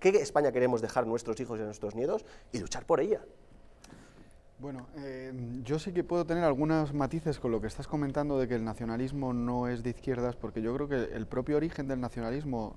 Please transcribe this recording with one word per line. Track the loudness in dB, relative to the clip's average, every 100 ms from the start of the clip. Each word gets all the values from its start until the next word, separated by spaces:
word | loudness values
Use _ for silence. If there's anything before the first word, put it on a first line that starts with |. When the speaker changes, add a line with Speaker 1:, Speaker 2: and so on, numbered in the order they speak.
Speaker 1:
¿Qué | 6
España | 6 4 4 4
queremos | 6 4 4
dejar | 2 2
a | 2
nuestros | 0 -2 -4
hijos | -4 -4
y |
a |
nuestros | -6 -4 -6
nietos?". | -2 0 -2 -4 -18 -8
Y | -6
luchar | -4 -4
por | 2 4
ella. | 4 0 -4 -20 -20 -20 -20 -20 -20 -20 -20 -20 -20 -20 -20 -12
Speaker 2:
Bueno, | -10 -10 -12 -12
eh, | -10 -8 -8 -8 -6 -6
yo | -2 -2
sí | 0
que | -2
puedo | 0 0
tener | 2 4
algunos | 4 4 4 4 2
matices | 0 0 0 -2 0
con | 0
lo | 0
que | 0
estás | -6 -4
comentando | -2 0 0 2 2
de | 2
que |
el | 0
nacionalismo | 0 -2 -4 -2 -2 -2 -2
no | 0 0 0 0
es | 0
de | -2
izquierdas, | -2 -2 0 0
porque | -2 -6 -2
yo | -2
creo | -2 0
que | 0 0
el | -4 -4
propio | -2 2 2
origen | 2 -2 -4
del | -2
nacionalismo | -2 -4 -2 -2 -2 -2 -4